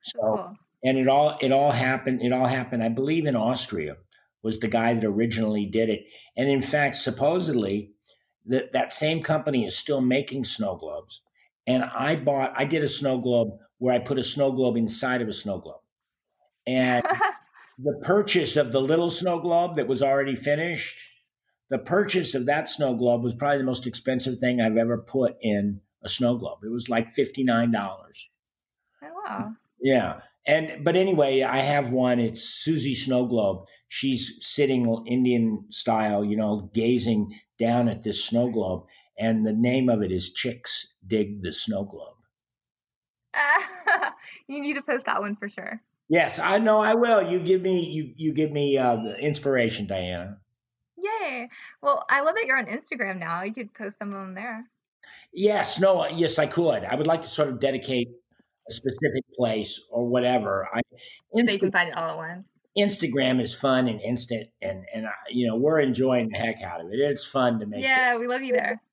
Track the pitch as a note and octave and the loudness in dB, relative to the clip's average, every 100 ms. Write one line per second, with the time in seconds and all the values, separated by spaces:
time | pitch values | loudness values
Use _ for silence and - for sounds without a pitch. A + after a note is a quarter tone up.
0 | - A#2+ A2 G#2+ F2+ G2+ _ _ B2+ C3 | -8 -2 0 0 -4 -14 _ _ 0 2
1 | C3 C#3 D3+ D3 C#3 C3+ C#3+ A#2+ B2+ C3 | 4 4 4 2 2 4 4 2 2 0
2 | - B2+ B2 B2+ B2+ C3 B2 A#2+ A2+ A#2 | -2 0 0 2 2 0 -2 -2 -2 0
3 | C#3 E3 D3+ B2 A2 B2+ - F#2 D2+ D2 | 0 0 2 0 0 0 -4 -6 -6 -10
4 | _ _ _ _ A2 G#2+ A#2 A2+ A#2 A#2 | _ _ _ _ -6 -2 0 0 2 2
5 | G#2+ G2+ A#2+ A2+ A2 G#2+ G2+ A2 A2+ G#2 | 0 0 0 0 0 0 -2 0 0 0
6 | - - - - C3+ C#3 - D3 C#3+ - | -6 -20 -14 -4 0 0 0 0 0 -2
7 | - A2+ C#3+ F3 E3+ B2+ G2 G2+ G#2+ _ | -6 0 0 2 0 -2 0 -2 -6 _
8 | _ _ _ _ - B2+ - C3 - - | _ _ _ _ -2 -2 0 -2 -2 -2
9 | D3+ D#3+ - D#3 D3+ C3 G2+ - - C#3+ | -2 -2 0 0 2 0 0 -4 -2 0
10 | B2+ C3 C#3 C3+ A2+ - G#2 F2+ D#2 D2+ | 2 2 0 -6 -6 -4 -4 -4 -8 -12
11 | - - _ _ _ _ - B2+ B2 A#2 | -14 -20 _ _ _ _ -2 0 0 -2
12 | C3+ D#3+ C3 C#3 C3 C3 C3+ D#3+ D3 - | -2 0 0 0 0 0 0 0 0 -2
13 | C#3+ C3 B2 A#2+ A2 - _ _ B2 B2 | -2 -2 2 2 2 -4 _ _ 0 0
14 | B2 C3+ A#2+ D3 C#3 B2+ B2+ A2+ A2+ - | 0 -2 -2 0 0 2 2 2 -2 -2
15 | C3 B2+ A2 G2+ G#2+ G2 - - _ _ | 0 0 -2 -6 -6 -8 -10 -20 _ _
16 | _ _ _ _ _ _ - B2+ B2+ B2 | _ _ _ _ _ _ -2 2 4 2
17 | C#4+ F#4 G4+ - _ - - - C3+ - | 2 0 0 -2 _ -20 -20 -6 -4 -4
18 | - G3 G3+ F3+ C#3 D3 C3 C3+ C3+ D#3+ | 2 2 4 2 2 2 2 2 2 2
19 | F3 E3 F#3 E3+ E3+ E3+ F3 D#3+ A#2+ C3 | 2 0 -2 -2 2 2 2 -2 -2 0
20 | C#3 C#3 C#3 B2+ D3 D3 E3 E3 - - | 2 2 0 -2 0 0 0 -4 -8 -12
21 | - _ _ _ _ _ _ C3 - F3+ | -20 _ _ _ _ _ _ -6 0 2
22 | G3+ F#3+ D3+ C3+ B2 D3 D#3 - C#3+ A#2+ | 2 0 0 -2 0 0 0 -2 0 2
23 | B2 A#2+ A#2+ A#2+ C#3+ C#3+ C3 B2+ B2 - | 2 2 0 -2 0 2 0 -2 -4 -6
24 | - B2+ C3 B2 B2+ B2 A2+ A2 A#2 A#2 | -2 -2 -2 -2 0 2 2 4 2 0
25 | - C3+ A#2+ - A#2 G#2 G2+ G2 _ _ | -2 0 0 0 0 2 0 -2 _ _
26 | - - A#2+ B2 - - G#2+ A#2+ A#2 A#2 | -6 0 2 0 -4 -8 -8 -8 -2 -2
27 | A2+ - C3+ - B2+ A#2 A#2+ A2 G2+ F#2+ | -2 0 -2 0 2 4 4 2 -2 -10
28 | - - - _ _ _ _ _ _ _ | -18 -20 -20 _ _ _ _ _ _ _
29 | D4 E4+ G#4 - G#3 A3+ _ _ B2+ C3 | -16 -14 -10 -8 -8 -12 _ _ 2 2
30 | F#2 D#2 - _ - D#3 D#3 - D3 E3+ | 2 -6 -16 _ 0 0 0 -2 0 2
31 | F#3+ E3+ C#3 C3+ C3 C3 C3+ C#3+ C3 B2+ | 2 4 4 2 2 0 0 0 0 0
32 | B2+ B2 A#2 A2+ - - - D#3+ C3 B2 | 2 2 0 -2 -10 -6 -2 -2 0 -2
33 | - B2+ B2 A#2 G2+ F#2 - _ _ - | 0 0 2 2 0 -2 -8 _ _ -4
34 | C3+ B2 - - - - C#3 C3 A#2 A2+ | -2 -2 -4 -8 -8 0 2 2 2 0
35 | A2+ B2+ B2+ A#2+ A2+ G#2 - - - A2 | -2 2 4 4 2 0 -6 -8 -2 0
36 | G#2+ G#2 G#2 G#2 G#2+ G#2 F2+ A#2 A#2 B2 | 2 0 0 0 0 -2 -2 0 2 2
37 | G#2+ A2 G2+ - _ _ A#2 A#2+ A#2+ A2 | 2 0 0 -6 _ _ 0 2 2 0
38 | A2 G2 - A#2 B2 A2 F#2+ F2+ - - | -4 -4 0 0 0 0 -2 -4 -8 -20
39 | _ - A2+ A2+ A2 G#2+ A#2+ C3 B2+ A2 | _ -4 0 2 2 2 2 4 2 2
40 | G2+ F#2 F#2 - B2+ A#2 - - - _ | 2 -2 -2 -4 -6 -6 -8 -8 -10 _
41 | G2 A2 G2+ G#2 F2+ - - G2+ G2+ - | -4 0 0 -4 -8 -6 -6 -6 -6 -12
42 | - - _ _ _ _ _ _ _ _ | -18 -20 _ _ _ _ _ _ _ _
43 | _ _ _ - C#4+ E4 F#4+ - - F4 | _ _ _ -2 2 2 0 -6 0 0
44 | - - - - _ C#4+ C#4+ C#4 C4+ C4 | 0 -8 -20 -20 _ -8 -4 -4 -2 -4
45 | C4 - G3+ G#3 G3+ - - A3+ _ _ | -2 -4 -4 -6 -10 -10 -12 -14 _ _
46 | _ E3 D3+ - E3 G3 A3 G#3+ G#3+ A3+ | _ 2 2 0 2 2 4 4 4 4
47 | A#3+ A3 F3 F3+ E3 F#3+ F#3 F#3 E3+ D#3 | 4 4 4 -2 2 2 2 0 0 -6
48 | C#3+ - D#3+ C3+ D3+ D3 C#3+ C3+ B2+ A#2 | -8 -4 -4 0 -2 0 2 2 4 2
49 | A2 - D3 D3 C3+ C3 A#2 - G2 G2 | -2 -2 -2 -2 0 2 2 0 -4 -4
50 | F2+ F2+ F#2 G#2 _ _ _ _ _ - | -4 -6 -8 -14 _ _ _ _ _ -10
51 | G4 A4 F4 B3+ A#3+ - - - C#4+ C#4 | -6 -4 -6 -6 -10 -14 -20 -4 0 0
52 | - C#4 D4 G#4+ A4+ C4 G#3 A3+ - C#4+ | 2 2 2 0 0 0 0 -8 -10 -8
53 | G3+ F#3+ E3 E3+ G3 A3 G#3+ - G#3 G#3 | -6 -6 -6 -6 -6 -8 -14 -12 -14 -10
54 | G3+ G3 F#3+ F#3 A#3 A3 B3 _ _ _ | -12 -10 -12 -12 -12 -12 -16 _ _ _
55 | - - - - G3+ G#3 - - C#4+ C#4 | -20 -20 -18 2 4 4 2 4 6 6
56 | D3+ E3 E3 - D3 - E3+ A2+ F#2 C3 | 2 2 2 4 2 2 2 2 0 0
57 | D#3 E3 - - D3 B2 C3+ C3 B2+ C3 | 2 2 0 0 0 2 0 0 -2 -2
58 | A#2+ - _ _ _ _ - A#2+ C3 B2 | -2 -6 _ _ _ _ -12 -6 -6 0
59 | D3+ C3 - - A#2+ A2 G#2 - - A#2+ | 0 0 -6 -2 0 0 -4 -8 -6 -2
60 | A#2+ B2 B2 B2 G#2 G2 F#2 A#2 A#2+ - | 2 2 4 2 2 -2 -2 -4 -6 -10
61 | - - _ A3 A#3+ G3 F#3+ F#3+ E3+ D#3 | -20 -20 _ 0 2 2 2 2 0 -2
62 | E3 D#3+ D#3+ F3+ G3 _ _ - G3+ G3+ | -6 -6 -10 -12 -16 _ _ 0 0 0
63 | D#3+ C3 C3 B2+ A2 - C#3 C3 B2+ G#2+ | -2 0 2 2 0 -2 0 2 2 -2
64 | G#2 B2 - A#2 G#2+ _ F#2+ F#2 - A2+ | -4 -4 -4 -6 -8 _ -8 -8 -8 -10
65 | A2 G2+ - B2 A#2+ A2+ C#3+ D#3+ C#3 A#2+ | -8 -10 -6 -2 0 2 2 4 2 2
66 | C3 B2 A2+ G#2 A2+ G#2+ F#2 E2+ E2 A2 | 2 2 0 -4 -4 -4 -8 -10 -8 -2
67 | C#3+ C#3+ - C#3 B2 A2+ G#2 G#2 C4+ C4 | 0 -2 -2 0 2 0 -4 -4 0 2
68 | B3+ A#3+ B3 B3 C4+ A#3+ - A3+ _ | 2 0 -2 -4 0 0 0 -6 _